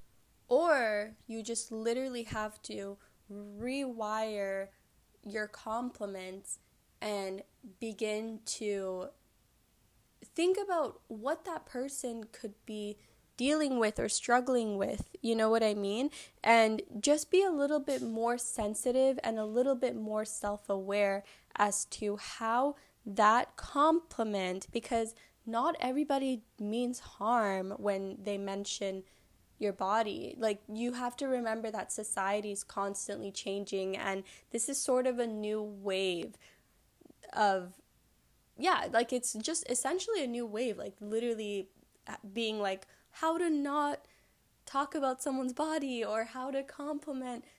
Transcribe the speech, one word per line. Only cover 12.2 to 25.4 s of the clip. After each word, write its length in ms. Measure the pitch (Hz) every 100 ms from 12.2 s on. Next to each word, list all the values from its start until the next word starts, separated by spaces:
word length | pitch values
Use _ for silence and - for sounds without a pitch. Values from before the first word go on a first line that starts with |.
| 220
could 200 | - 214 202 -
be 320 | 214 208 208 _ _ _ -
dealing 420 | 254 311 294 254
with 200 | 220 -
or 100 | 208
struggling 680 | - - 240 247 254 220 202
with, 320 | 202 214 - -
you 140 | 226 226
know 140 | 220
what 140 | 226
I 100 | 220
mean? 360 | 208 196 214 285 - - _
And 380 | - 233 220 220 - 208
just 320 | 285 302 -
be 120 | 359
a 80 | 392
little 280 | 302 285 302
bit 220 | 285 262
more 360 | 240 226 233 247
sensitive 800 | - - 208 214 254 254 262 254
and 160 | - 226
a 60 | 214
little 300 | 220 262 254
bit 200 | 247 233
more 300 | 214 214 214
self-aware 960 | - 202 208 - 196 190 202 202 196 - - _ -
as 300 | 208 196 -
to 320 | - 208 202
how 580 | - - 226 240 285 277 - _ 214
that 500 | 196 214 233 - -
compliment, 1120 | - 285 311 330 330 - 220 202 185 185 -
because 440 | 233 - 233 220 - - _